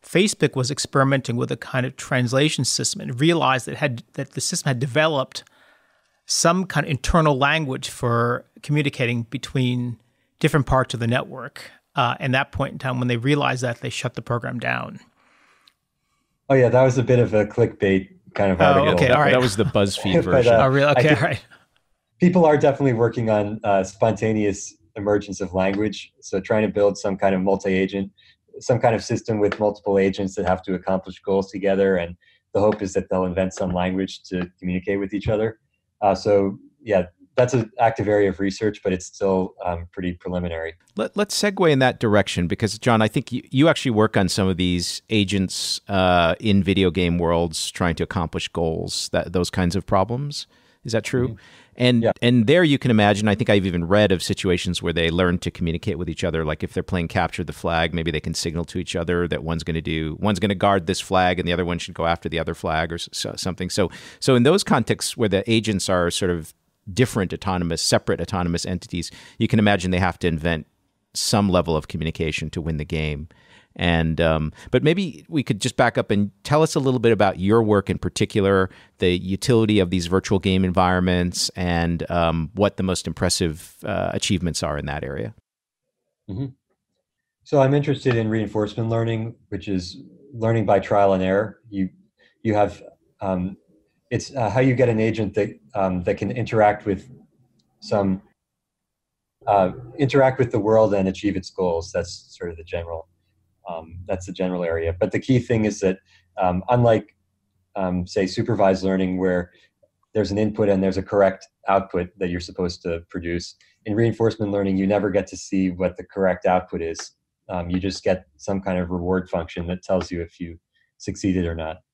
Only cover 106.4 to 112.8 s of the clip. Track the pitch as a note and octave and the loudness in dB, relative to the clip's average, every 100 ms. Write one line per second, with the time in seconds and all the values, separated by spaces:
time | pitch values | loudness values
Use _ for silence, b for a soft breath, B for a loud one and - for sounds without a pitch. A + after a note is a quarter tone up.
106.4 | F#2 F2+ F#2+ B2 A#2+ A2 - _ _ _ | 0 0 0 2 4 2 0 _ _ _
107.4 | _ _ _ G2+ F#2 F2+ F2+ G#2 F#2+ - | _ _ _ -6 -2 -2 -4 -2 -2 -2
108.4 | A2+ G#2 G2 F#2+ F#2+ F#2+ F#2 F#2 F#2 F2+ | -2 2 2 2 0 0 0 0 0 -2
109.4 | F2 b b _ _ _ _ A2 F#2 G2 | -4 b b _ _ _ _ -4 -2 0
110.4 | G#2+ G#2+ G#2 F#2+ F#2+ F#2+ F#2+ G2+ F#2+ F#2 | -2 0 2 2 0 -2 -2 2 2 2
111.4 | - _ - G2 F#2+ F2+ F2+ _ F#2 F2+ | -18 _ 0 0 0 -6 -6 _ -6 -6
112.4 | F2+ - F2+ - | -8 -6 -6 -4